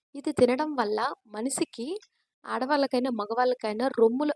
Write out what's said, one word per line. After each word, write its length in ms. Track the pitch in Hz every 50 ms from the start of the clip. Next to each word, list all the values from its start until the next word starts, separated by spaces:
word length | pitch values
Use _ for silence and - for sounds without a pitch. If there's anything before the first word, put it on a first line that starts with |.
| _ _ -
ఇది 160 | 277 - 311 -
తినడం 360 | - 254 233 254 262 311 311 294
వల్ల 240 | 254 220 208 214 214 233 277 330 - _
మనిషికి, 600 | 220 208 214 226 269 - - 339 - - - 233 285 370 415 - _ _ _ _ _ _ _ -
ఆడవాళ్ళకైనా 680 | 220 220 226 262 262 302 277 277 254 - 254 254 269
మగవాళ్ళకైనా 720 | 240 208 202 202 226 240 254 254 247 - - 214 208 214 247 269 262
రొమ్ములు 420 | - 226 226 233 262 294 302 294